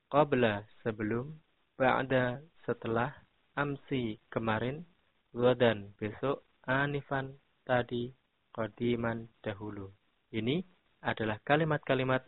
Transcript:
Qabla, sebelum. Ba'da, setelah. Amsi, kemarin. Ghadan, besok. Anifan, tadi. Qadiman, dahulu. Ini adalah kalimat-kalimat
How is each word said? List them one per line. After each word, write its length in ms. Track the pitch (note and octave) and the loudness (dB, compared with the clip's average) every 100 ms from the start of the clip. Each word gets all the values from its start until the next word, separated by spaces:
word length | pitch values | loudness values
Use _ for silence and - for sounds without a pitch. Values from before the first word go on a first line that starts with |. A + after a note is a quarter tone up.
| - | 0
Qabla, 560 | C#3 D3 C3 A#2 G2+ G#2 - A#2+ | 2 4 4 4 2 -6 -10 -6
sebelum. 480 | A2 G#2+ A#2 C#3 D#3 _ _ _ - | -4 -2 -2 -4 -12 _ _ _ 0
Ba'da, 640 | B2+ A#2+ C3 C3 B2 B2+ D#3 _ | 2 2 2 2 0 -2 -10 _
setelah. 480 | - A#2+ A2+ A2+ B2+ - - _ _ - | -6 -4 -2 0 -2 -6 -20 _ _ -4
Amsi, 640 | C#3+ C#3 - C3+ A#2 G#2+ - | -4 -4 -4 -2 -2 -6 -6
kemarin. 560 | - A2+ A2 A#2+ D3+ F3 _ _ _ _ | -4 0 0 0 -6 -12 _ _ _ _
Ghadan, 640 | A#2 B2 B2 A#2+ G#2+ G2+ - | 2 4 6 6 4 -4 -8
besok. 480 | G#2+ G#2+ C3 C#3 - _ - | -8 -4 -4 -4 -8 _ -4
Anifan, 720 | C3 C#3+ C#3+ - C#3 C3+ C#3 _ _ - | -2 0 -4 -4 -4 -6 -12 _ _ 0
tadi. 480 | B2 A#2+ B2 A#2+ B2+ _ _ _ | 0 2 -2 -6 -10 _ _ _
Qadiman, 800 | - A2 - A#2+ A#2 A#2 A#2 A2+ _ | -6 -6 -2 -2 0 -2 -4 -8 _
dahulu. 480 | - G2+ G#2+ G2+ F#2+ - _ _ _ | -8 -8 -8 -10 -12 -16 _ _ _
Ini 320 | A2+ A2 D#3+ - _ _ _ | -4 -2 -2 -4 _ _ _
adalah 400 | D3 A2+ A2 G#2+ | -4 -2 -2 -2
kalimat-kalimat 840 | - D3 D#3+ D3 - C3 C3 C3 | 2 2 2 0 0 0 2 0